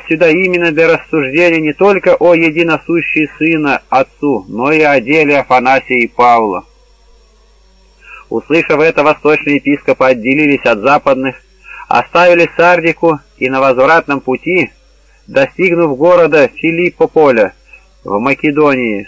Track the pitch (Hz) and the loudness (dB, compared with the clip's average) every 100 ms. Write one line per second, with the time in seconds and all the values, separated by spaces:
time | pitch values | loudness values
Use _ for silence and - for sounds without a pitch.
0 | - 160 170 156 185 180 170 151 165 165 | -2 0 2 0 -2 -2 -2 0 0 0
1 | - 160 131 143 175 165 156 143 190 196 | -2 -6 -4 0 0 0 -4 0 0 0
2 | - 175 170 170 165 156 165 156 - 170 | 0 2 2 2 0 -2 -2 -2 -2 -4
3 | - 156 151 - 156 160 147 127 - 131 | -4 -4 -4 -4 -4 -2 -2 -4 -2 -2
4 | 135 - 147 120 98 104 131 156 151 139 | -2 -4 -4 -4 -6 -6 -2 0 2 0
5 | 113 156 147 143 127 123 123 135 - 127 | 0 0 0 0 0 0 2 0 0 -2
6 | 117 - 123 117 107 90 - _ _ _ | -2 0 2 2 0 -4 -10 _ _ _
7 | _ _ _ _ _ _ _ _ _ _ | _ _ _ _ _ _ _ _ _ _
8 | - - - 113 - 160 - 151 160 156 | -20 -20 -10 -8 -4 -4 -2 0 0 0
9 | 147 151 147 151 - 143 131 143 - 131 | 0 0 0 -2 0 -4 -2 -4 -2 0
10 | 131 127 110 139 151 139 123 113 113 151 | 0 0 -2 -2 0 0 0 0 0 0
11 | - 135 131 - _ _ - - - 120 | 0 -2 -2 -8 _ _ -20 -16 -4 -4
12 | - 170 180 175 165 - 175 175 165 156 | -2 0 2 4 0 0 2 2 0 -2
13 | 170 151 _ - 127 135 135 123 139 165 | -2 -2 _ -8 -4 -2 0 2 2 2
14 | 160 139 127 127 - 185 131 _ _ _ | 0 -6 -4 -6 -4 -4 -4 _ _ _
15 | _ _ - - 135 - 185 170 170 127 | _ _ -6 -2 -2 0 -2 0 -2 0
16 | 165 175 160 151 131 - 165 165 175 - | 2 4 4 2 0 -2 -6 -2 -4 -2
17 | 160 - 147 117 98 - _ - _ _ | -2 2 2 2 0 -4 _ -20 _ _
18 | 95 101 123 135 151 143 151 135 120 101 | -8 -4 -2 -2 -2 0 0 0 -4 -6